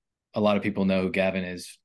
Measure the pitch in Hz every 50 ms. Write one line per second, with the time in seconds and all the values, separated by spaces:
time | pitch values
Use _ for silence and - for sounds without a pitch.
0 | _ _ _ _ _ _ - 113 104 104 104 101 101 107 101 101 98 95 95 95
1 | 92 92 - 95 95 95 92 95 90 90 90 90 - - - - _